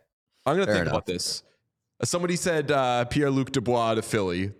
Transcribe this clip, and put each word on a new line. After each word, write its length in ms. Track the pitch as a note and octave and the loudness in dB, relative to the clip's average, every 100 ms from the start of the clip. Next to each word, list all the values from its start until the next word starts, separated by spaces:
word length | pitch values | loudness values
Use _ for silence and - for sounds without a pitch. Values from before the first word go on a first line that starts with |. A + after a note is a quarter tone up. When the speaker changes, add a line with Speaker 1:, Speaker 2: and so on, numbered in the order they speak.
| _ _ _ _ - | _ _ _ _ -2
Speaker 1:
I'm 100 | E3+ | 0
gonna 100 | F#3 | 2
Speaker 2:
Fair 80 | G2+ | 0
Speaker 1:
think 60 | E2 | 0
Speaker 2:
enough. 60 | |
Speaker 1:
about 120 | - - | -2 -4
this. 380 | F2+ - - - _ _ _ _ - | -4 -6 -8 -12 _ _ _ _ -8
Uh, 40 | A#2+ | -4
somebody 300 | F3 F3 F3 | -2 -2 -2
said, 360 | F#3 D#3+ D3 | 0 0 0
uh, 340 | C#3+ B2+ B2 A#2+ | 2 2 2 0
Pierre-Luc 460 | C#3+ C#3+ C3+ B2+ | 0 2 2 0
Dubois 400 | C3+ A2 A#2+ A2+ A2+ | 0 2 2 2 0
to 60 | |
Philly. 500 | - A2+ F#2+ F2 G2 - | 0 0 0 0 -4 -2